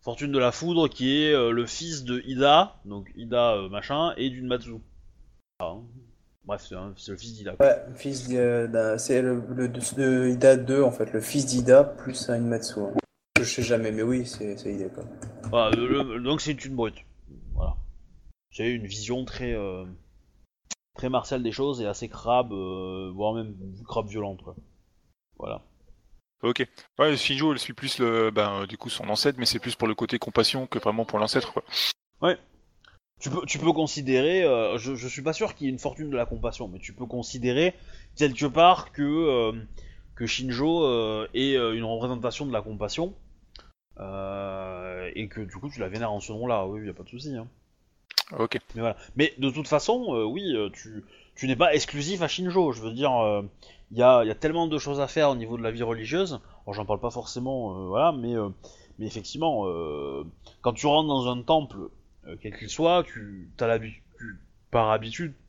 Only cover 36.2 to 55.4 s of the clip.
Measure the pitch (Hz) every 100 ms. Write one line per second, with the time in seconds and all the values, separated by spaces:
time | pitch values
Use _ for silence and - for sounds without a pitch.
36.2 | 117 113 113 - 113 90 - 98 123 123
37.2 | 113 127 123 123 180 - - - - -
38.2 | 143 123 - 156 175 180 - - 143 156
39.2 | 160 127 113 113 107 - - - - -
40.2 | 113 - 131 120 147 170 151 117 110 107
41.2 | 107 113 135 135 117 113 113 113 123 127
42.2 | 120 - 143 113 107 107 104 - 175 -
43.2 | - - - - - _ _ - 95 98
44.2 | 98 98 98 95 95 92 92 90 90 -
45.2 | 107 - 101 95 - - - 104 117 104
46.2 | - 110 123 113 95 107 104 87 90 123
47.2 | 147 127 117 _ _ _ _ _ _ -
48.2 | - - 113 117 _ 113 113 104 - -
49.2 | 151 - 135 131 151 147 - 247 233 123
50.2 | 107 147 196 117 104 - 110 107 - -
51.2 | _ - 131 123 170 147 - 147 147 196
52.2 | 165 - 180 180 156 113 110 113 143 123
53.2 | 110 104 101 - - - - 113 123 127
54.2 | 110 107 156 165 165 151 143 143 139 -
55.2 | 147 127